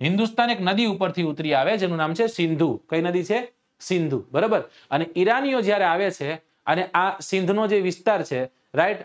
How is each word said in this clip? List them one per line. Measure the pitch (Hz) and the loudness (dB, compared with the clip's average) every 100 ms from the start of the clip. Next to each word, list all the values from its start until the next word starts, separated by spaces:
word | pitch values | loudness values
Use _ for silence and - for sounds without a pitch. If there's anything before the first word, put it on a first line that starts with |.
હિન્દુસ્તાન | 139 196 220 226 240 | 0 0 0 0 0
એક | 208 | 0
નદી | 185 196 226 | 0 2 0
ઉપરથી | 190 185 180 | 0 -2 -2
ઉતરી | 165 147 156 | -4 -2 0
આવે | 139 147 220 | 2 2 0
જેનું | 185 165 | -2 -2
નામ | 156 | -2
છે | 165 226 | 0 -2
સિંધુ. | 226 165 156 165 - - | 0 -2 2 0 -2 -4
કઈ | 160 | -2
નદી | 175 180 | 0 -2
છે? | 175 226 247 _ _ _ | -2 -2 -4 _ _ _
સિંધુ. | - 180 156 131 - | -4 -2 0 -4 -2
બરાબર? | 139 214 208 - - - | -2 2 0 -2 -14 -4
અને | 139 165 175 | -2 -2 0
ઈરાનીઓ | 185 247 277 262 | 2 2 0 0
જ્યારે | 196 208 | 2 2
આવે | 180 170 196 | 2 2 0
છે | 180 143 160 _ _ - | -2 -6 -8 _ _ -2
અને | 165 185 | 0 2
આ | 175 190 - | 0 0 -2
સિંધનો | - 190 180 208 214 | -4 -2 0 0 2
જે | 208 | 2
વિસ્તાર | 185 175 - 202 | 0 0 0 0
છે, | 147 131 131 _ _ | 0 -4 -4 _ _
રાઈટ, | 135 180 202 | 0 0 0